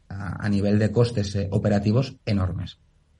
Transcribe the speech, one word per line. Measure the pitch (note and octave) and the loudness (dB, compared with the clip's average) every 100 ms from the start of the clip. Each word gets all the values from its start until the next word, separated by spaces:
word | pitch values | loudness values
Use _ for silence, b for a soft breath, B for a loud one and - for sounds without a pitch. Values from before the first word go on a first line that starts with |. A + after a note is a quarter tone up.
| - | -14
a, | F#2+ G2 - | -10 -8 -6
a | G#2 | 0
nivel | G2+ G2+ G#2 | 0 2 4
de | G#2+ | 2
costes, | A2+ A#2 - G2 G2+ | 2 2 2 -4 -2
eh, | F#2+ | -2
operativos | G#2 G#2 G2+ G#2 A2+ C3+ - - | 0 2 2 2 0 0 -6 -4
enormes. | G2+ F#2 E2+ E2+ - _ _ _ _ | 0 0 -4 -10 -14 _ _ _ _